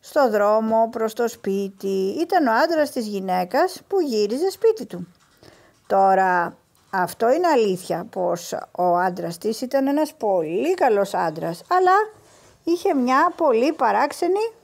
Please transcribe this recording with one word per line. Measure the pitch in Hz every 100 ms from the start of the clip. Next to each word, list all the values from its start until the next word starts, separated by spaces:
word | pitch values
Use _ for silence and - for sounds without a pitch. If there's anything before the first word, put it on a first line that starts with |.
στο | - 311 262
δρόμο | 214 202 214 220 220 226
προς | 233 220
το | 220 233
σπίτι. | 226 - 196 196 196 196 196 190 214
Ήταν | 339 381 269
ο |
άντρας | 220 320 330 285
της | 269 214
γυναίκας | 202 190 180 185 254 359 - _
που | 392
γύριζε | 302 220 208 247 370
σπίτι | 370 453 440 254
του. | 180 175 _ _ _ - - _ _ _
Τώρα, | 196 196 190 190 180 170 - _ _ _
αυτό | 190 175 - 226
είναι | 294 359
αλήθεια | 285 214 185 - 170 180
πως | - 175 175 - - -
ο | - 180 175
άντρας | 180 180 170 170
της | 208 226
ήταν | 247 277 269
ένας | 285 302
πολύ | - 220 185 160 175 277
καλός | 370 285 208 196
άντρας, | 175 175 156 165 175 -
αλλά | 359 370 381 427 - _ - - _
είχε | - 339 392
μια | 302 247 262 339 339
πολύ | 302 226 262
παράξενη | 320 247 208 285 - 339 381 453 440